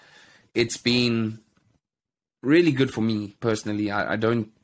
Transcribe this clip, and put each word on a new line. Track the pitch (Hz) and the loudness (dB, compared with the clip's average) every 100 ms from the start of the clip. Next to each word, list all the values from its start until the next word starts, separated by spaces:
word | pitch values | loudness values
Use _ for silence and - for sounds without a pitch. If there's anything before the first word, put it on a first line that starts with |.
| - - - _ _ | -20 -20 -20 _ _
it's | 110 117 - | -2 -2 -2
been | 120 123 120 113 110 110 _ _ _ _ _ _ _ _ _ _ | 0 0 2 0 -4 -6 _ _ _ _ _ _ _ _ _ _
really | 123 165 170 | 2 4 4
good | 131 131 | 2 0
for | - | 0
me | 113 107 101 - | -2 -2 -6 -6
personally. | 117 107 107 104 104 | -2 -2 -2 -4 -2
I, | 101 - | -2 -2
I | 107 | 0
don't | 110 120 113 _ | 0 0 -2 _